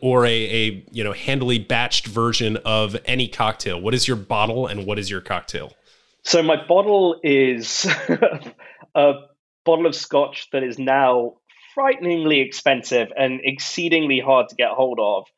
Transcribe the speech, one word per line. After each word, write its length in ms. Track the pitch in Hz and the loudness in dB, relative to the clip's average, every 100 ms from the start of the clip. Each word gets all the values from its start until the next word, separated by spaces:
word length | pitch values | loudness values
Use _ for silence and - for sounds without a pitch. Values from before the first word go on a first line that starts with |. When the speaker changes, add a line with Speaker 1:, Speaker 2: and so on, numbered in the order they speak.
Speaker 1:
or 240 | 127 127 120 | 0 4 4
a, 40 | |
a, 560 | 113 107 113 110 95 - | 2 0 0 -2 -4 -10
you 140 | 117 104 | -8 -6
know, 80 | |
handily 500 | 98 - 135 123 117 | -6 -4 -2 0 -2
batched 440 | 101 117 120 - 113 | 0 -2 0 -2 -2
version 500 | 110 117 110 110 110 113 | -2 0 0 -2 -2 0
of 320 | 110 107 110 - | 0 0 -4 -4
any 240 | 127 117 | -2 -2
cocktail. 500 | - 110 - 104 87 | -2 -2 -2 -6 -6
What 140 | 101 | -2
is 160 | 123 - | 0 0
your 80 | 117 | -4
bottle 500 | 98 110 110 117 127 | -4 -2 0 -2 -4
and 180 | 101 95 | -6 -6
what 140 | 107 | -6
is 100 | 95 | -6
your 120 | 95 | -8
cocktail? 500 | - 90 - - - _ _ _ _ _ | -6 -8 -6 -12 -12 _ _ _ _ _
Speaker 2:
So 200 | - 170 | 0 2
my 140 | 160 156 - | 4 0 4
bottle 500 | 175 208 202 180 165 | 2 4 4 2 2
is 640 | 151 139 131 120 113 - 185 | 2 4 4 0 -4 -4 -2
<laughs> 1080 | 156 - - - 156 - - - - - 151 | -2 -2 0 0 0 -10 -20 -20 -20 -4 2
a 180 | 143 139 - _ _ _ | 4 2 -6 _ _ _
bottle 220 | - 165 165 | 2 2 2
of 100 | 139 | -2
scotch 540 | - 143 143 - - | -2 0 0 -4 -8
that 120 | 139 | -4
is 140 | 127 113 | -4 -4
now 580 | 131 135 131 123 120 - _ _ - | 0 2 4 2 0 -8 _ _ -10
frighteningly 680 | - 269 269 175 170 156 143 | -2 0 0 -2 0 2 2
expensive 640 | 131 - 143 127 - 123 110 - | 0 0 0 0 0 0 0 0
and 220 | 131 131 | -2 0
exceedingly 800 | 135 135 - - 170 165 147 131 | -4 -4 -8 -6 0 0 2 0
hard 300 | 131 131 117 | 4 4 2
to 60 | - | -2
get 160 | 117 | 0
hold 280 | 117 131 117 | 0 0 0
of. 280 | 104 98 101 | 0 0 -4